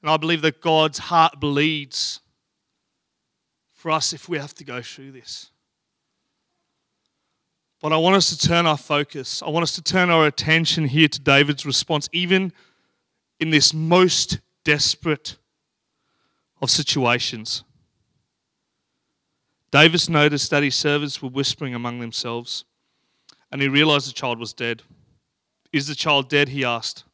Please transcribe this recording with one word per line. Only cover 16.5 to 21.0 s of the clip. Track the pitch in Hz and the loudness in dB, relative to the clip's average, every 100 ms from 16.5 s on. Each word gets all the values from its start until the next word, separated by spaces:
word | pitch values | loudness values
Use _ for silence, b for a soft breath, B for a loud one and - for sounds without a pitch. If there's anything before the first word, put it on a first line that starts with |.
| _ | _
of | 131 | -2
situations. | - 147 - 123 120 - 113 110 - - _ _ _ _ _ _ _ _ _ _ _ _ _ _ _ _ _ _ _ _ | -2 0 0 2 2 -2 -8 -10 -10 -10 _ _ _ _ _ _ _ _ _ _ _ _ _ _ _ _ _ _ _ _
David | 139 160 170 - | 6 6 6 0
noticed | 160 147 147 - | 2 2 2 -2
that | 147 | 0
his | 143 127 | 0 -2
servants | 151 147 | -2 -2